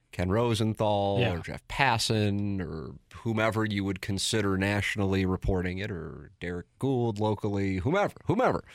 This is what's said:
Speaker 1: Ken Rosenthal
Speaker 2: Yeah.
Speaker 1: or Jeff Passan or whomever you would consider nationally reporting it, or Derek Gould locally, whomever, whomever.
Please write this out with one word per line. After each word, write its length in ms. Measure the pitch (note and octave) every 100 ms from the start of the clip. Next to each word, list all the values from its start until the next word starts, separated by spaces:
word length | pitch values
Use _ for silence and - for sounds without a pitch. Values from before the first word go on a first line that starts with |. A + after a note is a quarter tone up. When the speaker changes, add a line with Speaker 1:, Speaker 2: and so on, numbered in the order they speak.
| _
Speaker 1:
Ken 200 | - F2+
Rosenthal 880 | G#2 A#2+ A2 A2 G#2+ G#2+ G2+ G2+ G2+
Speaker 2:
Yeah. 140 | F#2+
Speaker 1:
or 40 | F2
Jeff 280 | E2+ - -
Passan 920 | - C#3 A#2 - A2 G#2 G2+ G2+ G2
or 340 | E2 D#2+ C2+ - -
whomever 500 | - A2+ A2 A2 A2
you 200 | G#2+ G2+
would 160 | G2 F#2
consider 560 | - F#2+ - A2+ G2+ F#2+
nationally 680 | G2 G#2 G2 G#2+ G2 F#2+ F#2+
reporting 520 | F#2 A2+ F#2+ F2+ F#2
it, 120 | G2+
or 400 | F2+ D#2+ C2 D2 -
Derek 260 | F2 F2 - _
Gould 420 | C3 C3 A#2 G#2
locally, 560 | G#2+ G#2 G#2+ G2+ G2 F#2
whomever, 380 | B2+ F#3+ G3+ -
whomever. 400 | - F#3 A#3 G#2 -